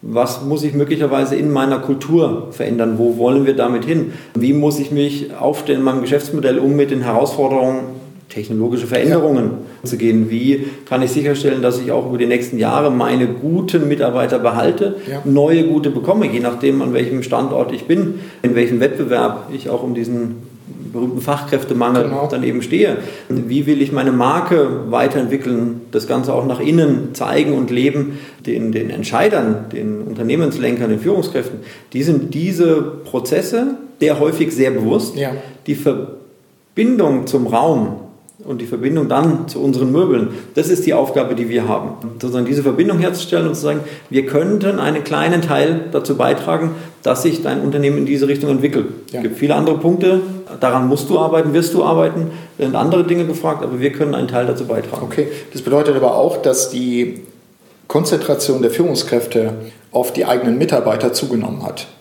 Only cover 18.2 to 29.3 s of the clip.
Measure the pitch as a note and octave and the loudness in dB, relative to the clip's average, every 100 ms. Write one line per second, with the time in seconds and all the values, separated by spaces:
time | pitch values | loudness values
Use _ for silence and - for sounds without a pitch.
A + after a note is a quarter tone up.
18.2 | - - B2 A#2 A#2+ B2 C3+ - A#2+ A#2 | -12 -4 0 2 2 2 2 0 0 0
19.2 | A#2+ A#2 - C#3 B2+ B2 B2 A#2+ A2+ A#2+ | 0 -4 -10 -10 -4 -4 -4 -4 -2 -2
20.2 | A#2 A2+ - - - - - A#2+ B2 B2+ | -4 -6 -14 -20 -20 -14 -10 -4 -4 -4
21.2 | B2+ C#3+ - C3+ - A#2+ A#2+ B2 C#3 C#3 | -4 -4 -2 -2 0 0 2 2 2 0
22.2 | D3 - B2+ B2 - E3+ G#3 B2+ - - | -2 -2 -2 -2 -2 2 2 2 -6 -14
23.2 | - B2 A2+ C3+ C#3+ C#3+ C#3 C#3+ C3 B2+ | -6 -4 -2 0 2 2 2 2 2 2
24.2 | B2 D#3+ F3 E3+ C3+ B2+ B2 A#2 B2+ C#3 | 2 2 2 4 4 0 -2 2 2 2
25.2 | A#2+ C3+ C3 A#2+ A#2+ A#2 - - A2 B2 | 0 -2 0 0 0 -4 -4 -4 -2 -2
26.2 | B2+ B2 C3 B2 D3 E3 D3+ B2+ - - | 0 0 0 -2 2 4 4 2 -2 -6
27.2 | - C#3+ D3 C#3 A#2+ A#2+ C3+ C#3+ C#3 C#3+ | -2 0 2 0 0 2 2 2 -4 -6
28.2 | - - - A#2 A2+ A2 - - G#2+ - | -14 -14 -6 -2 -2 -2 -2 -6 -4 2
29.2 | G#3+ | 2